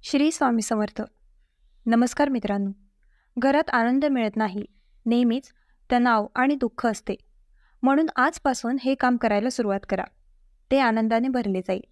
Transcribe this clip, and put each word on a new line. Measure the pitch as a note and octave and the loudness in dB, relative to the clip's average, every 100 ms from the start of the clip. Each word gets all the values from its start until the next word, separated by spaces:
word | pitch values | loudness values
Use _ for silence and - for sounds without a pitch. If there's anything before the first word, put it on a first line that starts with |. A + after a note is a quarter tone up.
| - | -2
श्री | C#4+ D4 | 0 2
स्वामी | E4 C4+ A#3 | 2 0 0
समर्थ. | G#3+ A3 G#3 - A3 _ _ _ _ _ _ _ - | -2 -2 -4 -6 -12 _ _ _ _ _ _ _ 0
नमस्कार | A#3 B3 - C#4+ | 2 2 2 0
मित्रांनो, | B3+ G3+ G3+ G3 G3 _ _ _ _ _ - | 0 -2 -4 -4 -8 _ _ _ _ _ -2
घरात | B3+ C#4+ D#4+ | 2 2 2
आनंद | B3 A#3 C4 | 0 2 2
मिळत | D4 C4 A3 G#3 | 2 0 -2 -2
नाही, | G#3+ G3 G#3 _ _ _ - | -4 -4 -12 _ _ _ -2
नेहमीच | A#3 B3 A#3+ - _ _ _ _ | 2 2 0 -6 _ _ _ _
तणाव | B3 B3 A3+ G#3 | 2 2 2 0
आणि | - C4 | 0 0
दुःख | C#4+ A#3+ - A#3+ | 0 -2 -2 -4
असते, | G#3 - F#3+ _ _ _ _ _ _ | -4 -8 -10 _ _ _ _ _ _
म्हणून | B3+ C#4 D#4+ - | 2 2 2 2
आजपासून | C4 E4 C#4+ B3+ A#3 C4 | 0 0 -4 -2 -4 -4
हे | B3 | -2
काम | C4+ B3+ A#3+ | 0 0 2
करायला | A3+ G#3 A#3 | 0 0 -2
सुरुवात | B3+ G#3+ G3 - | -2 -2 -2 -4
करा. | F#3+ - _ _ _ _ _ _ | -6 -6 _ _ _ _ _ _
ते | C4+ | 2
आनंदाने | B3+ A3 A3 A3+ B3+ | 2 2 2 0 0
भरले | B3 A3+ F#3 | -2 -2 -4
जाईल. | F3+ F#3 - | -2 -6 -6